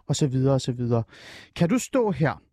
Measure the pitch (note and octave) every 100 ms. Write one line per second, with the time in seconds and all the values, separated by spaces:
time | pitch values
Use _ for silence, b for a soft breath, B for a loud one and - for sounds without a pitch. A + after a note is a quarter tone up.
0 | - C#3+ C#3+ C3 C3 C3+ - B2 A#2+ A#2
1 | A2 B B B B - E3+ B3 - C4+
2 | A3 C#3 D3 A2+ _